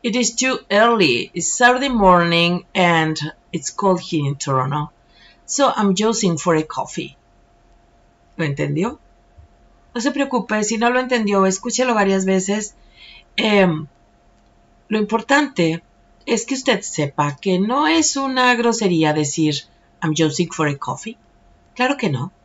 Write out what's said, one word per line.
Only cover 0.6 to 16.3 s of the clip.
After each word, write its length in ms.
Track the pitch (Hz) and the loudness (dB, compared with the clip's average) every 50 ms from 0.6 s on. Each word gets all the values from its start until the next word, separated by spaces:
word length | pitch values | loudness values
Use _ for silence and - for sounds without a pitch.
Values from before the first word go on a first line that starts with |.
| - _ | -4 _
early. 600 | 190 208 226 233 233 220 185 139 117 90 95 - - | 2 4 4 4 4 4 2 2 2 0 -4 -6 -8
It's 140 | 175 165 - | -6 -6 -4
Saturday 400 | - - 247 240 247 254 269 277 | 0 4 4 4 4 4 0 0
morning 760 | 247 226 202 185 180 175 170 170 170 170 170 175 175 175 - _ _ | 0 4 6 6 6 6 4 2 2 2 2 2 0 -2 -6 _ _
and 440 | 202 180 175 170 165 160 156 156 - 147 156 - _ _ _ | 0 2 2 2 2 2 0 -2 -4 -6 -10 -10 _ _ _
it's 220 | - 160 143 - | -10 -8 -8 -8
cold 260 | - - 202 190 185 175 | -8 -2 0 0 0 0
here 280 | - - - 156 143 139 | -2 -4 -4 -2 -2 -2
in 80 | 139 | -4
Toronto. 560 | 139 - 147 135 131 131 139 143 151 147 - _ _ _ _ _ _ - - _ _ _ | -4 -4 -2 -2 -2 -2 -2 -4 -4 -6 -8 _ _ _ _ _ _ -20 -20 _ _ _
So 260 | - - - 277 247 - | -8 0 2 2 2 2
I'm 200 | - 214 196 190 | 2 2 2 2
jonesing 420 | 185 214 226 226 226 208 180 165 143 | 2 0 0 0 0 0 -2 -2 0
for 160 | - 180 165 | 0 0 2
a 60 | 156 | 2
coffee". 540 | 156 - - - - - - - 151 139 - _ _ _ _ _ _ _ _ _ _ _ _ _ _ _ _ _ _ _ _ _ _ _ _ | 0 -2 -8 -8 -8 -8 -10 -12 -12 -12 -14 _ _ _ _ _ _ _ _ _ _ _ _ _ _ _ _ _ _ _ _ _ _ _ _
¿Lo 80 | - 160 | -6 -4
entendió? 560 | 147 139 147 151 139 147 156 190 240 294 - _ _ _ _ _ _ _ - - _ _ _ _ _ _ _ _ _ _ | -4 -4 -4 -4 -4 -2 -2 -2 -4 -6 -10 _ _ _ _ _ _ _ -20 -20 _ _ _ _ _ _ _ _ _ _
No 60 | 240 | -2
se 120 | 220 285 | -2 -2
preocupe, 500 | - 285 277 269 262 233 190 - 214 214 | 0 -2 -4 -2 -2 -4 -2 -2 -2 -2
si 160 | 214 214 233 214 | -2 -2 -2 0
no 120 | 233 240 | 0 2
lo 100 | 247 254 | 2 0
entendió, 440 | 254 254 262 233 214 202 202 196 190 | 0 0 -2 0 0 0 2 2 2
escúchelo 460 | 190 185 - - 240 226 - 254 254 233 | 2 0 -2 -6 -6 -2 0 0 0 2
varias 300 | 214 196 196 190 190 190 | 2 2 2 2 0 0
veces. 520 | 190 190 190 185 - 202 214 214 - _ _ _ _ _ - - - - - _ _ _ | 0 0 0 0 -2 -4 -4 -4 -8 _ _ _ _ _ -20 -20 -20 -20 -20 _ _ _
Em, 520 | - - 220 208 202 190 180 160 151 147 - _ _ _ _ _ _ _ _ _ _ _ _ _ _ _ _ _ _ _ _ | -2 0 2 4 4 4 4 2 -2 -6 -12 _ _ _ _ _ _ _ _ _ _ _ _ _ _ _ _ _ _ _ _
lo 100 | 214 214 | -2 -2
importante 840 | 214 208 214 226 220 - 277 294 294 277 - - 170 160 160 170 _ _ _ _ _ _ _ _ _ | 0 0 -2 -4 0 2 2 2 2 0 0 0 0 0 0 -4 _ _ _ _ _ _ _ _ _
es 220 | - | -2